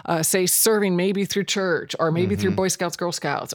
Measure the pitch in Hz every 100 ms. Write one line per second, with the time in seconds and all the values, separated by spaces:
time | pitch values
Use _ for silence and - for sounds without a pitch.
0 | - 170 165 190 180 - 220 214 202 175
1 | 190 196 196 202 185 202 185 156 - -
2 | 165 165 185 202 196 196 190 - 175 -
3 | 175 - 147 139 -